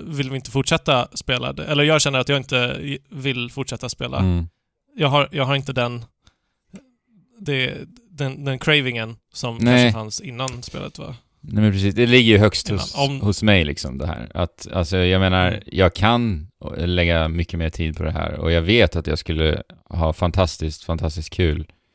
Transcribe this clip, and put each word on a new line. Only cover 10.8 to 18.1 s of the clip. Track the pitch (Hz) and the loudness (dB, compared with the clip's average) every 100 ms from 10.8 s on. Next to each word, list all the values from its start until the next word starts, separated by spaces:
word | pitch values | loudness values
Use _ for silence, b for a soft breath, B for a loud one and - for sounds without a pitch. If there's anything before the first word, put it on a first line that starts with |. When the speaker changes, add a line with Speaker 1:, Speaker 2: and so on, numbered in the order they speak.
| - - | -12 -12
Speaker 1:
var | - 120 _ _ | -14 -16 _ _
Speaker 2:
Nej, | - 104 | -4 2
men | 107 | 4
precis. | 98 98 | 4 0
Det | 107 120 | 2 6
ligger | 127 113 | 8 8
ju | 101 | 8
högst | 104 - - | 6 2 -4
Speaker 1:
innan. | 98 | -4
Speaker 2:
hos, | - | -4
Speaker 1:
Om | 135 139 135 | 0 0 0
Speaker 2:
hos | 101 98 | -2 0
mig, | 107 95 | 2 2
liksom, | 73 69 71 67 | 2 -4 -8 -6
det | - | -6
här. | - - | -8 -10
Att, | - 87 _ - | -6 -6 _ -8
alltså, | 92 82 95 | -4 -2 0
jag | 90 92 | 2 4
menar, | 95 92 90 | 4 2 0
Speaker 1:
Mm. | - - | -2 -6
Speaker 2:
jag | 92 92 | 2 2
kan | - 107 120 117 80 82 _ 73 78 | 4 2 2 0 -2 -8 _ -12 -4
lägga | 87 90 85 82 80 | -2 2 2 2 0
mycket | 85 85 82 | -2 -4 -2
mer | 80 | -4
tid | - 80 78 | -2 -4 -2
på | |
det | 80 | -4